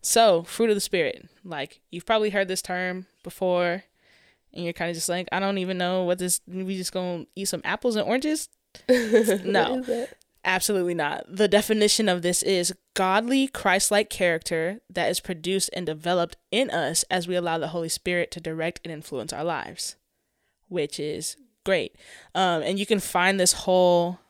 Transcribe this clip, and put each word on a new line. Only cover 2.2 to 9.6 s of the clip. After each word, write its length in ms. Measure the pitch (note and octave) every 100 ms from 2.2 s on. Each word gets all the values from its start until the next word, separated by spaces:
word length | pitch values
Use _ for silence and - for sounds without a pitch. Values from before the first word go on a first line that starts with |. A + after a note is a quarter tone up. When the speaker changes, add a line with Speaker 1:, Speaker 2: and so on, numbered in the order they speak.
| G#3+
Speaker 1:
heard 180 | G3+ G3
this 140 | F#3
term 460 | - F3+ F3+ F#3 F#3 _
before, 640 | - - F#3 F3+ F3 F3+ - _ _ _ _ _ _
and 120 | -
you're 100 | F3
kinda 180 | E3+ E3+
just 160 | E3 -
like, 200 | F3 F3+
"I 80 | F#3
don't 160 | G3 G3
even 220 | F#3 F#3
know 260 | F3+ F#3
what 140 | F3 F3+
this, 240 | F3+ - -
we 300 | F#3 F#3+ F#3+
just 160 | F3+
gonna 320 | F#3+ F3+ F3 -
eat 120 | - G3
some 140 | E3+
apples 320 | - G#3 B3 G#3+
and 100 | -
oranges?" 440 | A#3+ D4+ D4+ - _ _
Speaker 2:
<laughs> 180 | - -
What 580 | B3 A3+ G#3+ A3 G3+ F#3
Speaker 1:
No. 320 | G3